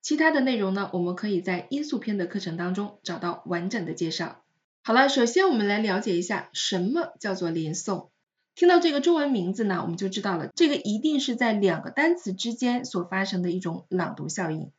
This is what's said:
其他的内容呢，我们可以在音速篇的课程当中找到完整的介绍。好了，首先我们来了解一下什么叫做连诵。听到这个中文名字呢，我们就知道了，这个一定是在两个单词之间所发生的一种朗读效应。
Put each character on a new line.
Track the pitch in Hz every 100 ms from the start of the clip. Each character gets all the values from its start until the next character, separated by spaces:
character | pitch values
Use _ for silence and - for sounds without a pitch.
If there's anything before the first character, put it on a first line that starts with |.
其 | - 302
他 | 320
的 | 311
内 | 254 240
容 | 196
呢， | 190 196
我 | 180
们 | 175 185
可 | 214
以 | 190
在 | 185 180 -
音 | 277
速 | 302 247
篇 | 220 208
的 | 170
课 | 202
程 | 185 165
当 | 180
中 | 185 202 -
找 | - 170
到 | 175 170 -
完 | 175 180
整 | 233 165
的 |
介 | 160 165
绍。 | 156 165 - _ _ _ _
好 | -
了， | 233 269
首 | 269 233
先 | 294 381
我 |
们 | 254 202
来 | 208
了 | 220 190
解 | 220 175
一 |
下 | 180 202 -
什 | - - 190
么 | 180 311 330 -
叫 | 208
做 | 185 175
连 | 165 160
诵。 | 170 - 175 - _ _ _ _ -
听 | 349
到 | 349
这 | 339
个 | 285
中 | 285 330
文 | 285
名 | 247 175
字 | 196
呢， | 214 180
我 | -
们 | 170
就 | 196
知 | 190
道 | 196 170
了， | 139 -
这 | 330
个 | 277
一 | - 208
定 | 311 294
是 | 269 233
在 | 240
两 | 214 196 160
个 | -
单 | - 311 349
词 | -
之 | 185 233
间 | 233 254 247
所 | 254 185 175
发 | 190 196
生 | 185
的 | 175
一 | 180
种 | 185 175 -
朗 | 180 185 -
读 | 151
效 | - 170
应。 | 156 -